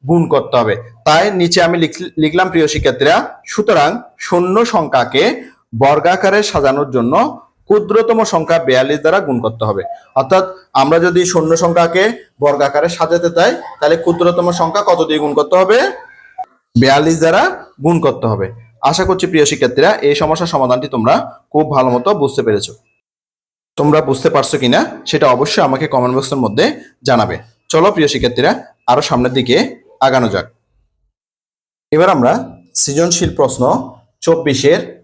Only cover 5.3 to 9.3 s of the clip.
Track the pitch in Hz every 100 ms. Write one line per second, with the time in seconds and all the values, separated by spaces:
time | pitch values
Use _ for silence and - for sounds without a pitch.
5.3 | - - _ _ 117 139 151 160 185 190
6.3 | 202 208 165 139 139 139 123 117 165 254
7.3 | - _ _ _ 208 190 220 226 226 214
8.3 | 175 156 165 165 127 135 147 156 190 156